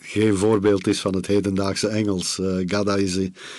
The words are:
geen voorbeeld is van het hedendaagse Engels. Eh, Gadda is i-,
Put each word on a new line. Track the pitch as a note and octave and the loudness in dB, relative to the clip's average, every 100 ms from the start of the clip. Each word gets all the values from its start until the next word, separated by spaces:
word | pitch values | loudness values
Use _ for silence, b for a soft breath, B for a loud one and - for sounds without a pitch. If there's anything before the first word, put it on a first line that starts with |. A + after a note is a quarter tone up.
geen | - G2+ A2 G2 | -8 0 2 4
voorbeeld | G#2 G#2+ G2+ G2 G#2 | 2 4 4 4 2
is | G2+ | 0
van | G2+ | 0
het | F#2 F2+ | -2 0
hedendaagse | G2+ G2 F#2+ G2 F#2+ G#2+ | 0 2 0 -2 -2 -2
Engels. | A2 G#2 F#2 F2 - | 0 0 -2 -4 -4
Eh, | F#2+ F#2 F2+ | -2 -2 -2
Gadda | G2+ G2+ G2 | -2 0 0
is | G2 F#2 | 0 -2
i-, | F#2+ B B | -4 B B